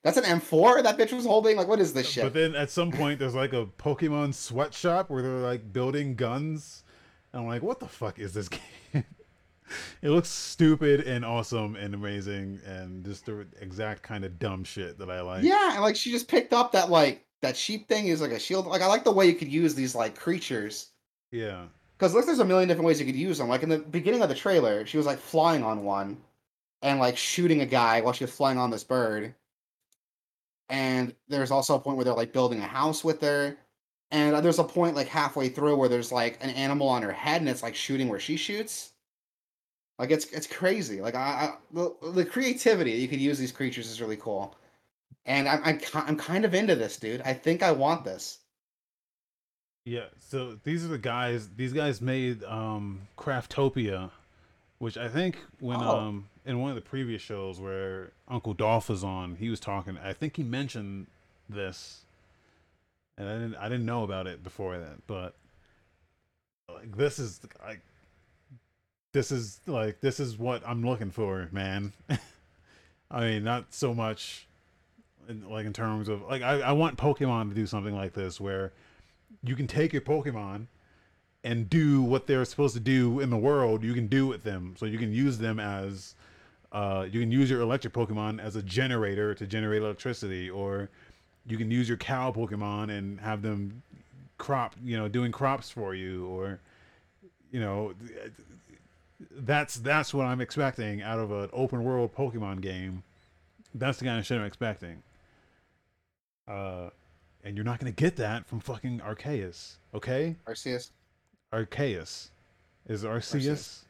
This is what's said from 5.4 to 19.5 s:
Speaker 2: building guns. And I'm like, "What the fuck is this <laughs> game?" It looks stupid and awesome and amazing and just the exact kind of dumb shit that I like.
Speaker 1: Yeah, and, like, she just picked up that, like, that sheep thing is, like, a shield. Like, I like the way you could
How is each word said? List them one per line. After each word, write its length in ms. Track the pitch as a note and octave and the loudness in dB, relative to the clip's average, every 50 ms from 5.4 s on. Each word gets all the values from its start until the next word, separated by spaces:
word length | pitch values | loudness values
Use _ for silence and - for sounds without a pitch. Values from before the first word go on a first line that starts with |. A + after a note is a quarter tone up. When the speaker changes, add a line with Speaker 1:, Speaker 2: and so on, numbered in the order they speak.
| B2 B2 B2 A#2 A2 G#2+ F#2+ | 0 0 -2 -4 -6 -4 -2
Speaker 2:
building 420 | B2 B2 C3 C3+ D3 D3 C#3 B2+ | 0 0 2 0 0 -2 -2 -2
guns. 680 | A2+ B2+ A#2 A#2+ C3+ D3 D#3+ D#3 D3+ C#3+ - - - _ - - - - - _ _ _ _ - | -2 -2 -2 0 -2 -2 -4 -4 -6 -8 -14 -20 -20 _ -20 -20 -20 -20 -20 _ _ _ _ -10
And 80 | B2 | -8
I'm 60 | A#2 | -6
like, 140 | A#2 A#2 A#2+ D3 | -4 -4 -2 -2
"What 160 | G#3 - - | -4 -4 -4
the 80 | A#3+ | -8
fuck 300 | - - - A#2+ G#2 - - | -14 -8 -6 -6 -6 -6 -6
is 140 | G#2 F#2+ E2+ | -10 -6 -6
this 140 | G#2+ G2 F2 | -6 -6 -6
<laughs> 440 | - - - - - - - - - | -10 -12 -12 -16 -20 -20 -16 -2 -2
game?" 100 | D3 - - - _ - _ _ _ _ _ _ _ _ - - - - - - - | -2 -2 -2 -12 _ -20 _ _ _ _ _ _ _ _ -14 -12 -12 -12 -14 -14 -4
It 100 | - D3 | 2 4
looks 180 | D3+ E3+ E3+ - | 4 4 4 0
stupid 720 | - - - - - - E3+ D#3 D#3 D3+ D#3+ D3 C#3+ C#3 | -8 -8 -8 -10 2 4 6 6 6 6 6 6 6 6
and 240 | D3+ C3 B2+ A#2+ A#2+ | 4 0 -2 -2 -2
awesome 500 | A2+ A#2 A#2 G#2+ - A#2+ A2+ G#2+ G#2 A2 | 0 -2 -2 -2 0 -2 -2 -2 -2 -4
and 180 | G2 G2+ G2+ G2+ | -6 -6 -6 -6
amazing 680 | G2+ G#2 G2+ G2+ G2+ F#2+ G2+ G2+ G2 G2 G2 G2 G2 - | -4 -4 -4 -4 -4 -4 -4 -6 -6 -6 -8 -8 -10 -12
and 380 | G2 F#2+ F#2 F#2 F#2 F#2 F#2 F2+ | -12 -10 -10 -10 -10 -12 -10 -10
just 220 | G2+ G2+ - - | -10 -12 -10 -10
the 200 | - G#2+ G#2 G2+ F2+ - - | -10 -10 -10 -12 -14 -16 -16
exact 420 | G#2 F#2 F#2 G2 A2 G#2+ G#2 - | -14 -12 -6 -6 -4 -6 -6 -8
kind 220 | - - A2 G2+ F#2+ | -10 -10 -8 -6 -6
of 160 | F#2 F2+ E2 | -8 -6 -4
dumb 240 | A2+ G#2 F#2+ F#2 F#2 | -4 -4 -4 -6 -8
shit 340 | - - G2+ F#2 E2 D2 | -10 -8 -8 -8 -8 -10
that 140 | - F#2+ F#2 | -10 -8 -8
I 80 | F2+ F2+ | -6 -6
like. 240 | F2+ F2+ F#2 - A#3 | -6 -6 -2 2 2
Speaker 1:
Yeah, 300 | F4 G4 G#4 G4 F4+ C4+ | 4 4 4 4 2 2
and, 80 | G3+ | 2
like, 160 | G3+ G#3+ A3 | 2 2 2
she 120 | - - A#3+ | 0 -2 -2
just 200 | A#3+ A#3+ A#3+ - | -2 -4 -2 2
picked 240 | - - - - - | 2 2 4 4 4
up 180 | A#3+ B3 B3 | 4 4 6
that, 180 | - F#3+ F3 F3+ | 4 4 4 6
like, 360 | F3 D#3+ D3 C3+ C3+ - _ _ _ _ | 6 6 6 6 4 -2 _ _ _ _
that 160 | - C3 B2 | -2 -2 0
sheep 320 | - - - A3+ G#3+ - - | -2 -4 -4 -4 -6 0 0
thing 180 | A3+ G#3+ G#3+ | 0 2 4
is, 140 | F#3 E3 D#3 | 2 2 2
like, 100 | D3+ B2+ | 0 -2
a 80 | A#2 A2 | -2 -4
shield. 260 | - - F3+ F#3+ F#3 | -2 -2 -2 -2 0
Like, 160 | F3 F3 F3+ | 0 2 4
I 40 | F#3 | 6
like 180 | F#3+ G#3 A#3 - | 6 4 6 6
the 80 | A#3+ | 6
way 160 | G3 F#3+ G3 | 8 10 8
you 60 | F3 E3+ | 8 8
could 160 | F3 E3 C#3 | 6 -2 0